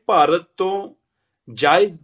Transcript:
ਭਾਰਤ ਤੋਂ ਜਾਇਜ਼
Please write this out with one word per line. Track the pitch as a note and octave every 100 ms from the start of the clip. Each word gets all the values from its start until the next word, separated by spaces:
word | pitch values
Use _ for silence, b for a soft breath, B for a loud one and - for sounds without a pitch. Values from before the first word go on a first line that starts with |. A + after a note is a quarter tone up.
| -
ਭਾਰਤ | F#3 D3 E3+ E3+ -
ਤੋਂ | F#3+ G3 G3 _ _ _ _ _ -
ਜਾਇਜ਼ | A#2+ C#3+ E3 G#3 D#3+